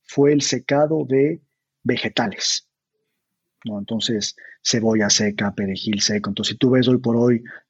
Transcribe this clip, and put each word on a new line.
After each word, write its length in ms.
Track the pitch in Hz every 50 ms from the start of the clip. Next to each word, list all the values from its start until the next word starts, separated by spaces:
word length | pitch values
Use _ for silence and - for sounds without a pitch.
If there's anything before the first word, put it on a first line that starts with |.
| _
fue 280 | - - - 139 143 151
el 80 | 147
secado 640 | 139 - - 123 127 - 139 143 151 151 160 156 147
de 360 | 123 131 135 139 147 165 160 - _ _ _ _ _ _ _ -
vegetales, 880 | - 123 120 - 107 - - 120 104 95 - - - - - - _ _ _ _ _ _ _ _ _ _ _ _ _ _ _ _ _ _ _ -
¿no? 140 | 113 104 101
Entonces, 560 | 98 - 117 110 - - 117 104 101 - - - - - - _ -
cebolla 480 | - - 120 107 113 110 110 104 101
seca, 440 | - - 110 104 104 - 110 101 98
perejil 460 | - 104 95 95 - - 110 104 101
seco. 300 | - - 107 104 104 101
Entonces, 220 | 98 - 104 - -
si 60 | -
tú 120 | - 127
ves 180 | 123 127 123 127
hoy 100 | 127 123
por 180 | 127 120 117
hoy 260 | 117 120 123 123 113 120 - - - - _